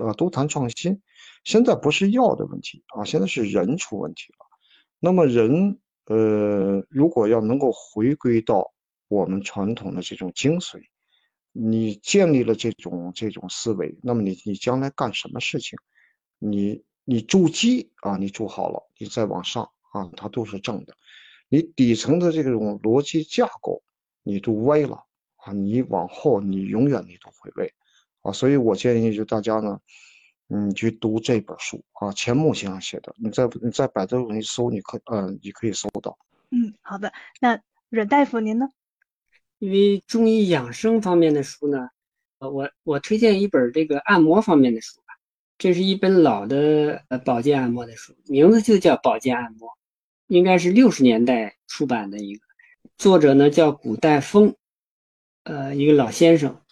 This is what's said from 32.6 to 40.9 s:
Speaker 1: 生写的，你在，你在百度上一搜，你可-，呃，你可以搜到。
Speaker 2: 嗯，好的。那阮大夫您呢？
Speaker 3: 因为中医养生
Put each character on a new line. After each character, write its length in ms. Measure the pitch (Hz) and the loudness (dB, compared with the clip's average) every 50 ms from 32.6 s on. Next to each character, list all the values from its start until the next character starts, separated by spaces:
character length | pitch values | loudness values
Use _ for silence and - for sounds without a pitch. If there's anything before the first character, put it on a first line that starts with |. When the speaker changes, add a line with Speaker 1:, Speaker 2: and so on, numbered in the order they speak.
| - 98 | -6 -10
Speaker 1:
生 100 | 95 95 | -12 -12
写 180 | 92 - - - | -12 -12 -14 -14
的， 120 | - - - - | -14 -16 -16 -10
你 120 | 113 107 | -10 -6
在， 180 | 104 - 127 120 - - | -2 -2 -2 -2 -2 -6
你 80 | - 120 | -8 -6
在 180 | 104 - 139 127 | -2 -2 -4 -2
百 200 | - - 95 - | -2 -4 -4 -4
度 200 | - 127 127 113 | -4 -4 -4 -4
上 80 | 107 | -6
一 60 | 110 | -8
搜， 300 | 110 - - - 120 127 | -8 -8 -6 -4 -4 -4
你 100 | 120 101 | -4 -6
可-， 180 | 95 - - 113 - | -8 -10 -14 -16 -10
呃， 240 | - 120 104 98 92 98 - - | -6 -6 -6 -4 -6 -8 -12 -14
你 80 | 98 | -16
可 160 | 98 - - 110 | -12 -8 -6 -6
以 40 | |
搜 160 | 98 - - 101 - 101 | -6 -6 -8 -10 -10 -10
到。 160 | - - - - _ _ _ _ _ _ | -10 -12 -14 -14 _ _ _ _ _ _
Speaker 2:
嗯， 240 | - 240 233 214 - _ | -4 -4 -4 -4 -6 _
好 160 | _ - 202 196 | _ -16 -12 -10
的。 160 | 202 - - - - - _ - | -10 -12 -12 -14 -20 -20 _ -2
那 220 | - 247 226 214 - _ _ _ _ _ | -2 -2 -2 -2 -6 _ _ _ _ _
阮 180 | - 226 214 202 | -4 -4 -2 2
大 180 | 277 285 285 | 2 2 2
夫 140 | 269 254 226 | 2 0 -4
您 180 | 220 214 220 226 | -4 -2 -2 -2
呢？ 100 | 262 269 - _ _ _ _ _ _ _ _ _ _ _ _ _ _ _ _ _ | -4 -4 -6 _ _ _ _ _ _ _ _ _ _ _ _ _ _ _ _ _
Speaker 3:
因 120 | 220 190 | -6 -2
为 320 | 190 196 202 202 202 190 - - | 2 4 4 4 2 0 -2 -4
中 200 | - 226 226 226 | 0 2 4 4
医 220 | 220 226 208 185 | 4 4 4 2
养 240 | 170 143 123 120 123 | 2 0 -2 -4 -8
生 260 | - - 220 | -4 0 0